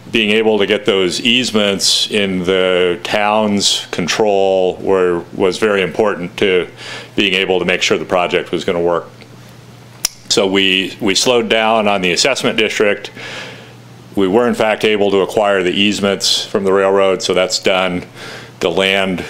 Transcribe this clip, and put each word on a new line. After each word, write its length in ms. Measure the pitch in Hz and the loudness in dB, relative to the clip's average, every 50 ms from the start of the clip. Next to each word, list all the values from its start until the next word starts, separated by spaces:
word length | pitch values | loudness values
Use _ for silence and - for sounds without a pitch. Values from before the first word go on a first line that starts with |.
| - - | -8 -2
being 200 | 104 117 107 104 | -2 0 2 2
able 280 | 107 113 110 110 107 104 | 2 2 2 2 2 2
to 80 | 101 | 2
get 180 | 92 107 101 - | 2 0 0 0
those 360 | 117 101 98 95 90 80 - | 0 2 2 2 0 -2 -2
easements 880 | - 117 117 127 123 107 107 110 104 101 98 90 - - - - - - | 0 0 0 0 0 0 0 0 0 0 0 0 0 0 0 0 -2 -2
in 300 | 110 107 101 98 92 90 | -2 -2 0 0 -2 -2
the 580 | 87 87 95 92 92 92 90 90 90 90 87 85 - | 0 0 2 2 2 2 2 2 2 0 0 -2 -4
town's 840 | - - 107 104 104 107 110 110 104 101 101 95 - - - - - | -2 -2 0 2 2 2 2 2 2 0 0 0 0 -2 -4 -6 -6
control 840 | - - 87 78 - - 110 107 101 98 98 95 95 95 92 90 82 - | -6 -4 -4 -2 0 0 0 2 2 2 2 2 2 2 0 0 -2 -2
were, 460 | - - 95 92 90 90 87 85 85 - | -2 0 2 2 2 2 0 -2 -4 -8
was 260 | - - 98 92 87 - | -4 -2 0 0 0 0
very 240 | 110 107 101 98 | 0 0 2 2
important 540 | 92 87 - - 110 104 92 78 90 90 - - | 0 0 0 0 0 0 0 -4 -6 -8 -4 -2
to 300 | 110 98 92 90 82 - - - - - - - - - - | 0 2 2 0 0 -4 -8 -16 -16 -14 -14 -14 -16 -8 -4
being 200 | - 104 98 90 | -2 0 0 0
able 260 | 95 95 87 92 90 | 0 0 0 0 0
to 40 | 87 | 0
make 180 | 92 90 - | 0 -2 0
sure 160 | - - 107 87 | 0 0 -2 -2
the 60 | 78 | -2
project 460 | - 95 90 87 85 87 85 76 - | 0 0 0 0 0 0 -2 -2 -4
was 140 | - 82 - | -6 -6 -4
gonna 160 | - 90 85 | -2 -2 0
work. 260 | 85 87 85 82 - - - - - - - - - - - - - - - - - - - - - - - - - - | 0 0 0 -2 -4 -8 -16 -20 -20 -20 -20 -20 -20 -20 -20 -20 -20 -20 -20 -20 -20 -20 -12 -8 -8 -8 -8 -8 -6 -2
So 180 | - - 101 | 0 0 2
we, 500 | 95 95 98 98 95 92 95 92 87 - - | 2 2 2 2 2 2 2 0 -2 -6 -4
we 160 | 123 101 95 | -2 0 0
slowed 320 | - - 131 123 120 113 101 | 0 2 2 2 2 2 2
down 400 | 113 113 110 110 113 110 104 101 | 2 2 2 2 2 2 2 2
on 140 | 101 98 | 0 0
the 100 | 90 90 | 0 0
assessment 440 | 85 78 - 139 127 - - 123 107 | 0 2 0 0 0 0 -2 -2 0
district. 540 | 113 107 98 - - 107 101 101 - - - - - - - - - - - - - - - - - - - - - - - - | 0 0 0 0 2 2 2 0 -2 -6 -14 -16 -16 -16 -14 -14 -14 -14 -16 -16 -18 -20 -20 -20 -20 -20 -20 -20 -20 -18 -6 -2
We 140 | 101 98 92 | 0 0 2
were 180 | 92 120 123 | 4 2 2
in 80 | 120 110 | 2 2
fact 300 | - 113 107 104 101 - | 2 2 0 2 2 2
able 260 | 110 107 101 101 101 | 0 2 2 2 2
to 120 | 98 98 | 2 2
acquire 420 | 90 90 - 110 104 101 101 95 90 | 2 2 2 2 2 2 2 2 2
the 80 | 90 | 0
easements 720 | 80 95 101 104 98 87 98 98 98 92 - - - - - | 0 2 0 0 0 0 0 0 0 0 -2 -2 -2 -2 -4
from 160 | - - 101 | -4 -4 -2
the 100 | 98 95 | 0 2
railroad, 480 | 95 98 95 98 98 98 98 98 92 87 | 2 2 2 4 4 4 2 2 0 0
so 140 | - - 92 | -2 -2 0
that's 240 | 90 92 92 - - | 0 0 0 -2 -2
done. 480 | - 107 95 92 92 92 90 90 82 - - - - - - - - - - - | 0 0 0 0 0 -2 -2 -6 -8 -10 -16 -18 -16 -16 -16 -16 -18 -18 -10 -4
The 100 | - 90 | -4 -2
land, 540 | 82 92 95 95 98 98 95 95 90 82 82 | 0 0 0 2 2 0 0 -2 -4 -6 -8